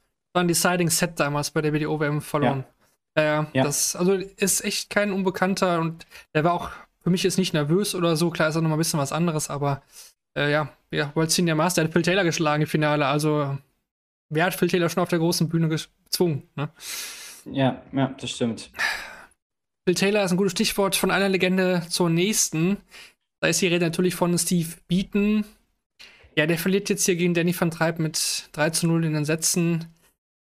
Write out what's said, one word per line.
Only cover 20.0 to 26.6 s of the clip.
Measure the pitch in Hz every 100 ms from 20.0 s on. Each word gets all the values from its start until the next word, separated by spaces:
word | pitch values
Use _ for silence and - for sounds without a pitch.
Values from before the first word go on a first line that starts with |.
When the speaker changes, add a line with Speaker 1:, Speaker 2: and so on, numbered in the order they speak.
| 196 208
Speaker 1:
ist | 190
ein | 175
gutes | 202
Stichwort | 180 220 - 196
von | 196 190
einer | 175 196
Legende | 185 185 185 185 180 170
zur | - 175
nächsten. | 165 185 220 - 156 170 202 - - - _ _ _
Da | 160
ist | 165
die | 185
Rede | 170 175
natürlich | 165 180
von | 175 175 175
Steve | 175 180 165 - -
Beaton. | 180 196 208 208 214 208 - _ _ _ _ - - - -
Ja, |
der | 151
verliert | 165